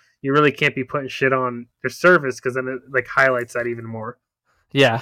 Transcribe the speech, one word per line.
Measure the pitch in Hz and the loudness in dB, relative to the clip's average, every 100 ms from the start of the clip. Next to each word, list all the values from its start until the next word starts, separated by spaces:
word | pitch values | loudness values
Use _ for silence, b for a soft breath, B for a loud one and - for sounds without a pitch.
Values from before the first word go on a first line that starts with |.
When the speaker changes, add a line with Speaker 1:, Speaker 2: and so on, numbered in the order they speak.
| _ _ | _ _
Speaker 1:
you | 135 | 0
really | 143 147 | 2 4
can't | - 147 | 2 -2
be | 131 | -2
putting | 127 147 131 | -6 -6 -8
shit | - 135 | -2 0
on | 131 127 120 117 _ | 0 -2 -6 -12 _
their | 127 | -10
service | - 175 175 139 120 | 0 4 4 2 -6
'cause | 131 | -4
then | 127 127 | -4 -4
it, | 127 131 | -8 -6
like, | 135 120 | -4 -2
highlights | - 135 123 117 | 2 2 2 -2
that | 123 120 | -4 -4
even | 117 113 | -6 -8
more. | 113 110 - _ _ _ _ _ | -10 -10 -14 _ _ _ _ _
Speaker 2:
Yeah, | 139 131 113 | 2 2 2